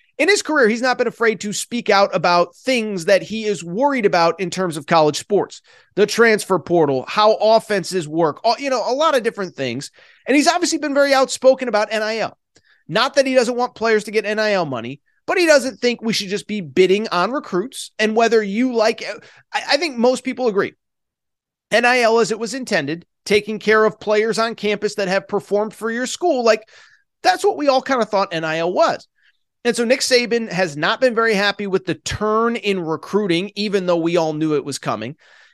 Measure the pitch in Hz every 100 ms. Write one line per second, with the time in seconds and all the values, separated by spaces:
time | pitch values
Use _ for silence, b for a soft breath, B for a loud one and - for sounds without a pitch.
0 | b - 320 403 - 302 220 226 254 247
1 | 233 - 226 220 208 180 - 240 - 196
2 | 202 185 175 175 175 - - 254 214 196
3 | 165 190 156 220 214 185 170 180 285 269
4 | 190 170 170 170 175 185 185 156 143 170
5 | 151 147 - 202 - - b b b -
6 | 202 - 226 214 - 185 - 175 147 131
7 | - - 214 214 214 220 - 202 165 185
8 | 151 160 160 143 226 233 277 254 190 262
9 | 320 277 220 202 185 - 131 120 - b
10 | b b - 285 330 339 349 320 294 277
11 | 277 269 254 - 254 262 247 208 208 214
12 | 214 220 175 - _ _ b b - 185
13 | 254 277 269 254 233 240 240 - 226 214
14 | 214 208 202 214 214 196 160 123 113 139
15 | _ _ - 370 339 285 247 202 247 233
16 | 226 - 196 196 - 214 156 156 185 202
17 | 220 175 190 285 - 180 240 - - -
18 | 214 220 226 226 202 202 254 233 220 226
19 | 170 214 B B _ 214 - 285 330 240
20 | 240 254 262 247 247 196 135 - _ _
21 | _ _ _ _ _ _ _ 214 240 254
22 | 226 226 190 220 220 262 254 185 139 170
23 | - _ - 208 - 214 208 220 220 220
24 | - 214 226 214 226 220 208 202 208 208
25 | 190 190 196 202 196 202 214 - 220 233
26 | 254 - 349 262 226 214 - b b b
27 | _ _ 339 370 403 285 294 262 262 262
28 | 208 196 196 165 160 160 170 220 320 -
29 | - _ _ _ _ _ 240 226 233 262
30 | - 254 240 233 226 170 185 147 170 220
31 | 254 226 226 196 202 202 202 185 180 -
32 | - - 214 220 233 233 208 190 160 160
33 | - 196 208 170 196 202 208 196 180 175
34 | 165 175 160 151 156 147 143 131 143 110
35 | 113 151 b b b